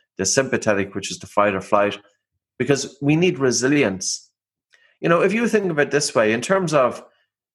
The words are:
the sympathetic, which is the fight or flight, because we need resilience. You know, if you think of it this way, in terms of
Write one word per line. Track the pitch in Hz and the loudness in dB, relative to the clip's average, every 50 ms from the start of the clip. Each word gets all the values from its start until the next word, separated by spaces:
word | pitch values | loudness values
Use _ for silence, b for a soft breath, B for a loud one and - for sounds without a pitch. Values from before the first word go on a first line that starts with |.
| b b _ - | b b _ -6
the | 95 | -4
sympathetic, | - - 139 131 127 120 110 - 110 101 98 98 98 - | 0 0 0 0 0 -2 -2 0 0 0 0 -2 -4 -6
which | 98 - - | -8 -8 -8
is | 92 - | -10 -12
the | - | -14
fight | - - 104 101 104 98 | -4 0 2 2 2 0
or | 92 - | -2 -2
flight, | - 107 101 104 101 101 - b b b b b _ _ _ _ _ _ - | 0 2 2 2 2 -2 -6 b b b b b _ _ _ _ _ _ -6
because | 123 127 139 131 139 135 - _ | 0 0 0 0 -2 -6 -10 _
we | 143 143 156 | 0 0 2
need | 160 180 185 - 131 | 2 2 0 0 0
resilience. | 135 127 113 110 120 135 147 147 127 101 95 92 - - - - - _ _ _ _ _ _ _ _ _ b b b b b b | 0 0 0 0 0 2 2 2 2 0 -2 -4 -6 -8 -8 -10 -12 _ _ _ _ _ _ _ _ _ b b b b b b
You | - - | -2 0
know, | 170 170 165 | 2 2 2
if | 185 202 | 0 2
you | 233 240 214 | 0 0 0
think | 220 208 196 180 | 0 0 0 0
of | 160 147 | 0 0
it | 143 - | 0 0
this | 139 143 143 - - | 0 -2 -2 0 0
way, | 123 110 107 110 | 2 2 2 2
in | 120 123 | 0 0
terms | - 196 196 185 156 156 | 0 0 0 0 2 2
of | 143 127 117 113 - - b b b b b _ _ _ _ _ | 2 2 2 0 -4 -12 b b b b b _ _ _ _ _